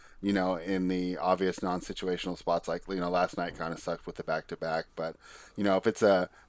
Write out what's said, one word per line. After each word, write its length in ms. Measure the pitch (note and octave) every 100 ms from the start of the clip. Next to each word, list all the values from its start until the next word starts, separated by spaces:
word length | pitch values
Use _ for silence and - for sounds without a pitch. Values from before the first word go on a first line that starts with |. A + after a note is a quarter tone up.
| - -
you 100 | G2
know, 220 | G2 F#2 F2+
in 320 | F2 F#2+ F#2
the 300 | F#2 F2+ F2
obvious 440 | F2 F#2 F#2+ F2+
non-situational 760 | F#2+ F2+ - G2 F#2 F2 F#2 F2
spots. 300 | - E2+ -
Like, 160 | E2+ -
you 80 | F#2+
know, 140 | F2
last 260 | F2+ F2+ -
night 220 | F2 F2
kinda 180 | E2 E2
sucked 300 | - E2+ -
with 80 |
the 80 | E2+
back-to-back. 640 | - D#2+ - E2+ E2 D#2+ - -
But, 200 | E2 - - - - -
you 80 |
know, 120 | G2+ F#2+
if 100 | A#2
it's 160 | A2
a 280 | G#2+ F#2 F2+ -